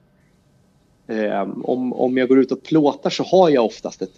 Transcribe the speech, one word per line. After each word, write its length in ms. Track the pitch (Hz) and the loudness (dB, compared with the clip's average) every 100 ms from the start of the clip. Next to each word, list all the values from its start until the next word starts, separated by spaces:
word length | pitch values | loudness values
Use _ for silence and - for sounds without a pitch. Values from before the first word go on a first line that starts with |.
| _ _ _ _ _ _ _ _ _ _ - | _ _ _ _ _ _ _ _ _ _ -8
Ehm, 580 | 110 107 101 98 - - | -4 -4 -4 -6 -8 -6
om, 280 | 127 127 | -4 -4
om 240 | 120 127 127 | -2 -2 0
jag 100 | 123 | 2
går 120 | 135 | 4
ut 120 | 131 | 2
och 120 | 127 | -2
plåtar 460 | - 156 147 - 180 | -2 0 2 0 -4
så 140 | - | -4
har 260 | 127 185 175 | 2 4 4
jag 160 | 135 110 | 4 0
oftast 360 | - 85 - | -4 -12 -10
ett, 100 | 95 | -12